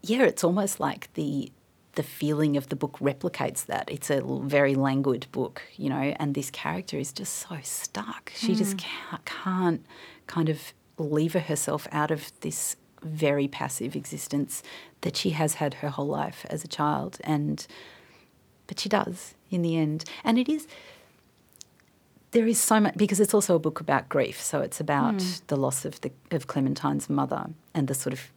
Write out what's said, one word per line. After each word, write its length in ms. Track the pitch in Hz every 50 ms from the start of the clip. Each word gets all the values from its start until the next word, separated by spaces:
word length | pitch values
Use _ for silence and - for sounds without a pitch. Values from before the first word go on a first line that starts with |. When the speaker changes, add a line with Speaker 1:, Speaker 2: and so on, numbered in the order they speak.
Speaker 1:
yeah, 200 | - 175 220 254
it's 200 | 262 175 - -
almost 380 | - 170 180 202 202 190 - -
like 320 | 147 143 - - - - _
the, 380 | - 156 143 143 139 - - - _ _ _ _ _ _ _ -
the 60 | -
feeling 540 | 147 - - - 151 147 151 147 151 151 143
of 140 | 143 139 -
the 60 | 139
book 220 | 131 - 139 - -
replicates 680 | 135 113 - - - 175 - - 139 - - - -
that. 240 | - - - - -
It's 180 | 147 151 - -
a 60 | 147
l-, 240 | 139 135 131 135 135
very 340 | 131 139 147 143 143 139 139
languid 520 | 135 135 139 135 139 139 139 123 120 - -
book, 300 | - 131 127 - - - - - -
you 140 | - 175 139
know, 240 | 135 139 135 143 - -
and 160 | 151 143 139
this 160 | 143 135 -
character 480 | - - - - 165 180 - - - 143
is 140 | 143 160
just 340 | - - 196 - - - -
so 120 | - 175 151
stuck. 680 | 131 - - - - - _ 202 214 226 226 - _ - -
She 200 | - 226 226 220
just 240 | 220 214 196 196 190
Speaker 2:
Mm. 60 | - - - - - -
Speaker 1:
ca-, 80 | 175 - -
can't 600 | - - - - 185 185 185 185 175 165 - - - - - - - - - _
kind 220 | - - 170 160 156
of 240 | 156 156 - - - _ _ _ _
lever 440 | - 165 147 147 151 156 165 - 185
herself 480 | 156 - 156 147 - - 147 151 - -
out 180 | - 151 151 151
of 220 | 160 147 - - - _
this 360 | - 160 156 - - - - _ _ _ _ -
very 460 | - 160 156 156 156 143 143 143 139 139
passive 460 | - - 131 131 131 - - 131 -
existence 680 | 147 135 - - - - - - 143 143 - - - - - - - - - _ _
that 140 | - 170 -
she 140 | - - 196
has 240 | 156 151 160 147 -
had 200 | - 156 143 135
her 140 | - - 147
whole 160 | 139 - 143
life 400 | 143 147 143 143 - - - - -
as 160 | - 160 160
a 40 | 165
child. 500 | - - 151 147 147 139 135 - - - -
And, 420 | - 156 147 147 151 147 151 - - - - - - - - - - - - - _ _ _ _ _ _ _ _
but 120 | - - -
she 80 | - 202
does 460 | 214 202 - - 180 - - - - _ _ _
in 120 | 196 175
the 140 | 170 170 165
end. 280 | 165 156 151 151 156 - - - -
And 160 | - - 226 247
it 100 | 254 277
is, 180 | 311 311 - - - - - - - - - _ _ _ _ _ _ _ _ _ _ - - _ _ _ _ _ _ _ _ _ _ _ _ _
there 160 | - 233 226
is 120 | 226 233 -
so 200 | - - 220 220
much, 160 | 208 190 -
because 220 | 180 214 202 202 185
it's 140 | 214 202 -
also 200 | 208 202 - 180
a 20 | 165
book 220 | 156 156 156 -
about 280 | 156 156 143 135 - -
grief. 320 | - 143 123 - - -
So 200 | - - - 143
it's 200 | 135 139 - -
about 360 | 156 151 147 143 139 - 214
Speaker 2:
Mm. 260 | 196 185 180 180 170 - -
Speaker 1:
the 80 | 151
loss 280 | 139 135 131 131 - -
of 160 | 147 147 -
the, 100 | - 139 - - _ -
of 160 | 175 151 131
Clementine's 640 | - - 143 135 135 139 - - 143 143 143 - -
mother 400 | 143 139 139 139 135 - - - 160 - _ _ _
and 140 | 165 139 131
the 60 | 139
sort 180 | 131 - 139
of 180 | 135 131 - - -